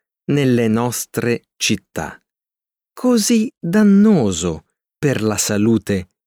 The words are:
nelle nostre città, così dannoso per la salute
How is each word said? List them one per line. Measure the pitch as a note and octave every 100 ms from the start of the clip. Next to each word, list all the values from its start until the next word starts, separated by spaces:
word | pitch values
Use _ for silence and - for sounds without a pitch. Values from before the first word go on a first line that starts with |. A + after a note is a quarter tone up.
| _ _ -
nelle | C#3+ C3+ A#2+ A#2
nostre | A2 B2 A#2 - - A#2+ A#2+ _ -
città, | - G#2+ _ - D#2 - _ _ _ _ _ _ _
così | - B3+ A#3+ G#3 A#3 A3 -
dannoso | E3 G3 G#3+ G3 G#3+ G3 G#2+ F2 F2 D#2+ - _ _ -
per | D3 A#2+
la | G#2+ G#2
salute | - G#2 G#2+ A2+ - G2+ F#2 _